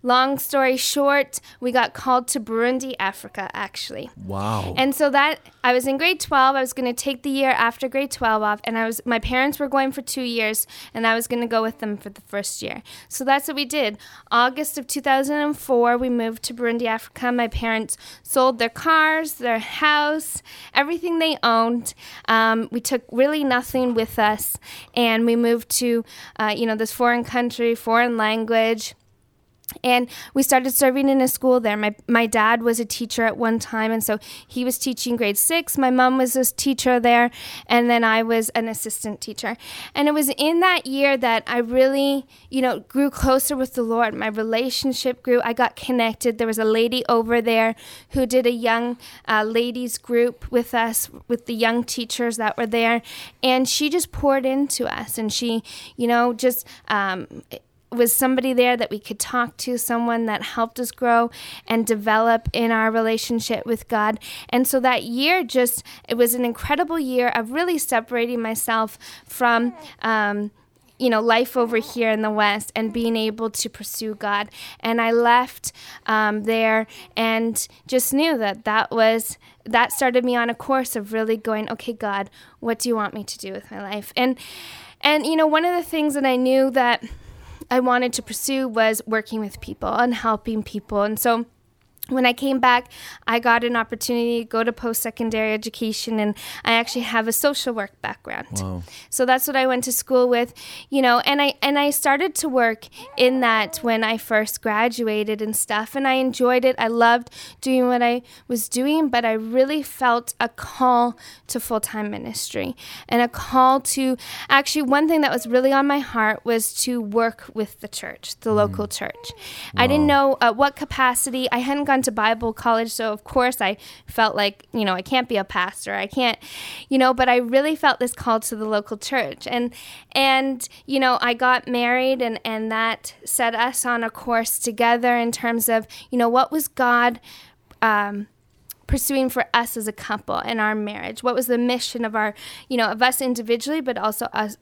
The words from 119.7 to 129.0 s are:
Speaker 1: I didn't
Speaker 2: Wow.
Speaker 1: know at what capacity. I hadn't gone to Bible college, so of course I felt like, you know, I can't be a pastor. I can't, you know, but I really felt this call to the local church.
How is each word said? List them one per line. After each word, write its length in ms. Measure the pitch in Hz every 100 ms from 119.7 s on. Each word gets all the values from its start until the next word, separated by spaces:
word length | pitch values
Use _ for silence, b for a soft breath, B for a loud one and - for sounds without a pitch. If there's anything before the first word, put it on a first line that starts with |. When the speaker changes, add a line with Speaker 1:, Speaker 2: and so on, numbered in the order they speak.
| -
Speaker 1:
I 120 | 254
didn't 180 | 294 294
Speaker 2:
Wow. 240 | 285 277
Speaker 1:
know 60 | 269
at 140 | 240
what 220 | 226 277 277
capacity. 720 | 294 - 262 247 - 254 254
I 80 | 240
hadn't 240 | 254 285
gone 140 | 285 269
to 160 | 254
Bible 400 | 220 214 226 233
college, 400 | 220 240 226 226
so 180 | - 226
of 140 | 214
course 340 | - 262 247 247
I 200 | 196 208 B B -
felt 300 | - 220 -
like, 300 | 202 196 -
you 100 | 240
know, 80 | 202
I 80 | 185
can't 300 | 185 254 247
be 80 | 220
a 60 |
pastor. 500 | 190 190 180 - -
I 120 | 202 196
can't, 300 | - 247 - B B B B B
you 80 | 269
know, 160 | 262
but 120 | 254 254
I 100 | 247
really 380 | 240 262 294
felt 260 | 311 294 -
this 120 | 247
call 260 | - - 226
to 140 | -
the 120 | 220 214
local 320 | 214 208
church. 480 | 214